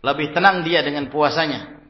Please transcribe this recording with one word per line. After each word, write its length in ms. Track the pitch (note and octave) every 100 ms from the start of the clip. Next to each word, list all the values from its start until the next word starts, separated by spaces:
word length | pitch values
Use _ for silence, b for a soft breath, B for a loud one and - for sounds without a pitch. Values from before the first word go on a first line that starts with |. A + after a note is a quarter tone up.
| C3
lebih 260 | C#3+ D3+ -
tenang 240 | G3 F#3
dia 240 | D#3+ E3+ C#3+
dengan 240 | D3 C#3
puasanya. 720 | D3+ D3 D3+ D#3 B2 G2+ -